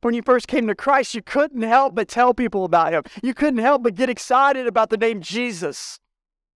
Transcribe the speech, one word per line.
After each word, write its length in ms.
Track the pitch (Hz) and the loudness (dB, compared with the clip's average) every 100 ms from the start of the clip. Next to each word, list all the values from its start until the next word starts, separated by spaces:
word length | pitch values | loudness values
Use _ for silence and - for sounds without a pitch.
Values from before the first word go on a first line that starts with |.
when 140 | 240 | -2
you 80 | 233 | -2
first 260 | 226 247 - | 2 0 2
came 180 | 247 226 | -2 -2
to 80 | |
Christ, 400 | 196 - 269 247 | -2 2 0 0
you 80 | 226 | -8
couldn't 400 | - 277 302 262 | -4 -2 -2 -2
help 320 | 220 240 269 | 2 2 2
but 140 | 190 208 | -2 -4
tell 240 | - 247 | 2 2
people 320 | 247 240 202 | 2 -2 -2
about 300 | 185 170 160 | 2 2 2
him. 80 | 165 - - | 0 -4 -8
You 120 | 240 | -8
couldn't 240 | 254 294 247 | -2 0 2
help 240 | 233 285 | 2 2
but 120 | 233 | 0
get 140 | 185 262 | 0 -2
excited 580 | 240 - 254 277 269 247 | -2 0 2 4 2 0
about 220 | 220 220 | 0 0
the 80 | 220 | 0
name 240 | 226 220 | -2 -2
Jesus. 800 | 160 202 247 185 165 135 - - _ _ _ _ _ | -6 -6 -4 -4 -8 -8 -14 -18 _ _ _ _ _